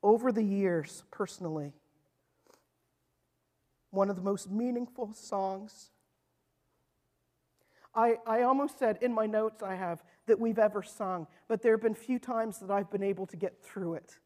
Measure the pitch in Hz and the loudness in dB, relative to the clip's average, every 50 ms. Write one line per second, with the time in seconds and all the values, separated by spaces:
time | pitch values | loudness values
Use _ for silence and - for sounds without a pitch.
0 | - 202 214 233 226 262 220 214 220 202 196 196 196 190 175 165 147 - - - | 6 6 6 6 6 2 2 2 2 0 2 2 2 2 2 0 -2 -4 -10 -18
1 | - _ - - 208 180 - - 185 170 156 156 143 143 143 _ _ _ _ _ | -20 _ -6 -6 -6 -6 -6 -8 -8 -6 -6 -6 -8 -8 -12 _ _ _ _ _
2 | _ _ _ _ _ _ _ _ _ _ - _ _ _ _ _ _ _ _ _ | _ _ _ _ _ _ _ _ _ _ -20 _ _ _ _ _ _ _ _ _
3 | _ _ _ _ _ _ _ _ _ _ _ _ _ _ _ _ _ _ - 190 | _ _ _ _ _ _ _ _ _ _ _ _ _ _ _ _ _ _ 0 2
4 | 196 196 202 180 180 196 202 196 - 190 190 214 233 247 247 240 247 240 - - | 2 2 2 -4 -2 -2 -2 -2 -4 -6 -4 -2 -2 -2 -2 -4 -6 -8 -8 -10
5 | 247 208 220 - - - - 196 190 190 190 190 202 214 - - - - _ _ | -10 -10 -10 -16 -12 -6 -4 -2 -2 -2 -4 -6 -10 -14 -18 -20 -20 -20 _ _
6 | _ _ _ _ _ _ _ _ _ _ _ _ _ _ _ _ _ _ _ _ | _ _ _ _ _ _ _ _ _ _ _ _ _ _ _ _ _ _ _ _
7 | _ _ _ _ _ _ _ _ _ _ _ _ _ _ _ _ _ - _ 214 | _ _ _ _ _ _ _ _ _ _ _ _ _ _ _ _ _ -6 _ 4
8 | 226 240 233 220 - 226 220 226 247 247 269 277 285 302 - - 269 226 214 214 | 4 4 4 2 0 0 2 2 4 4 4 4 2 -2 -2 0 0 0 0 2
9 | - 247 240 220 220 214 214 214 220 220 220 - 220 190 190 185 190 175 170 165 | 0 0 0 0 0 0 0 0 0 0 -4 -6 -8 -6 -6 -4 -4 -4 -6 -6
10 | - _ _ _ _ - 226 196 226 226 220 202 220 214 208 208 185 - - - | -8 _ _ _ _ 4 4 4 4 0 2 4 4 4 2 0 -8 -8 -8 -8
11 | 214 190 185 175 160 - _ - _ _ 226 208 - 240 220 214 220 226 220 - | -6 -4 -4 -6 -8 -12 _ -20 _ _ -4 0 4 4 4 4 4 0 -2 -2
12 | - - 254 240 - - 254 226 226 226 196 - 190 185 196 202 190 170 - 202 | -4 -4 -4 -4 -2 -4 -2 -2 -2 -2 -4 -10 -6 -2 -2 -2 -2 -2 -4 -2
13 | 196 196 196 180 190 185 - 170 180 185 - _ _ - - 202 190 170 165 156 | -2 -2 -2 -2 -6 -10 -8 -6 -6 -6 -6 _ _ -14 -10 -8 -6 -6 -6 -8
14 | 156 - - - _ | -10 -14 -20 -20 _